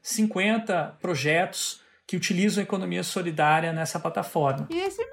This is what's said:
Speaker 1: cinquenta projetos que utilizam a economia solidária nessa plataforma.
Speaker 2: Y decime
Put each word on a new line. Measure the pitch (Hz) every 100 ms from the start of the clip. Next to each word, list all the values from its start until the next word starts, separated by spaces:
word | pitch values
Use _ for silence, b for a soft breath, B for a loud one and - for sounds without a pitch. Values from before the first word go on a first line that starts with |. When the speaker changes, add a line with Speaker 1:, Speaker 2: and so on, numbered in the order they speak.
Speaker 1:
cinquenta | - - 214 185 202 220 220 180 147 -
projetos | - 151 147 160 190 - - - b b -
que | 180
utilizam | - 180 208 190
a |
economia | 196 196 180 180
solidária | 180 196 175 156 151 156 165
nessa | 165 160 170
plataforma. | 165 196 - 170 139 139 -
Speaker 2:
Y | 339
decime | 381 381 523